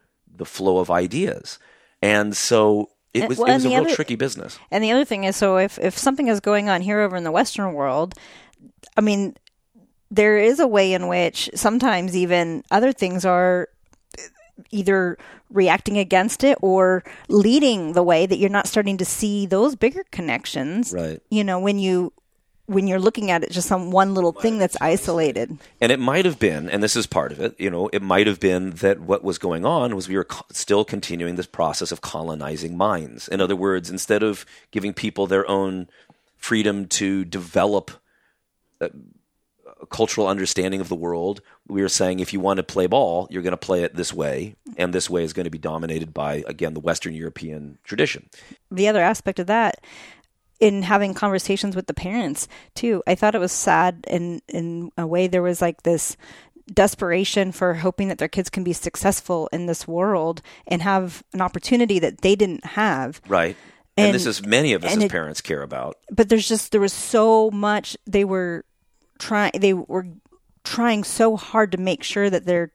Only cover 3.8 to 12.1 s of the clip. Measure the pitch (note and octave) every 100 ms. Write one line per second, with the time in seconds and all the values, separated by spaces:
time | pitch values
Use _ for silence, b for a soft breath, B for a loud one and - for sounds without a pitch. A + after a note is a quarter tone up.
3.8 | E4 A#3+ D3 A#2 C3+ - - - - G3+
4.8 | A3 B3+ D4 G3+ F#3+ - G3 F#3 G3 -
5.8 | F#3 - C4+ C4+ B3 G3+ G#3 G#3 G#3 F3
6.8 | F#3+ G#3+ G3+ F3+ E3 F3 B3 - G3 D3
7.8 | C#3 C#3 F3+ - B B B B - _
8.8 | - - G#3+ G3+ G3 - _ _ _ _
9.8 | _ _ _ G#3 G#3+ G#3 A3 C#4 C4 G3+
10.8 | F#3+ F#3 F3+ F3 E3 - - - G#3 A#3+
11.8 | B3 F3+ F#3